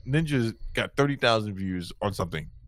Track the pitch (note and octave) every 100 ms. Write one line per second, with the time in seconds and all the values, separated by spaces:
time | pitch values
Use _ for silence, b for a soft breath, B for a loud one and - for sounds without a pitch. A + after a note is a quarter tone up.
0 | B2 D3 D#3+ C#3 A2+ - - - G2+ -
1 | C#3+ C#3 B2 A2+ G#2+ F#2+ F#2+ F2+ E2+ -
2 | G2+ F#2+ F2 E2 - -